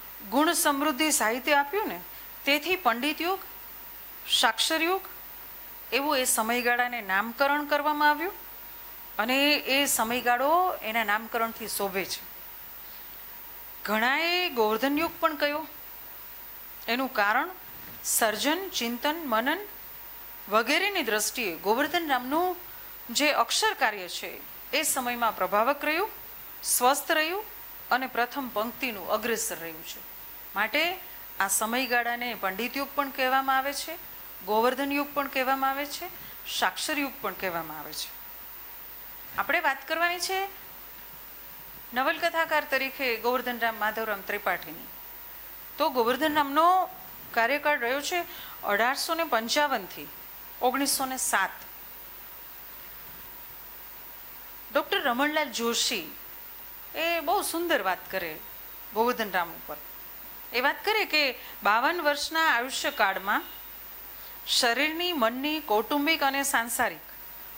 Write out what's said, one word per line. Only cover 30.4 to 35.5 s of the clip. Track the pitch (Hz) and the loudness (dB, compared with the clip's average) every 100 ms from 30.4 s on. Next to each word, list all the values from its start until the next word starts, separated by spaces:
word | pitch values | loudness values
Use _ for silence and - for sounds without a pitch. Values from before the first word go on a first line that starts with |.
| - 196 | -6 0
માટે | 214 294 330 370 - - - - | 2 2 2 -2 -10 -18 -8 -2
આ | 196 | 0
સમયગાળાને | - 220 247 247 240 240 240 240 208 | 2 2 0 2 2 2 -2 -4 -2
પંડિત | 190 190 247 277 | -2 -2 -2 -2
યુગ | 277 - | -4 -2
પણ | 277 | -2
કહેવામાં | 262 254 262 262 262 | 0 4 4 4 2
આવે | 269 | 2
છે, | 277 - 349 - - - - 185 | -4 -6 -10 -14 -18 -18 -10 0
ગોવર્ધન | 214 247 262 277 | 4 4 4 2
યુગ | 285 285 | 0 0
પણ | 285 277 | -2 -2
કહેવામાં | 269 254 | 0 2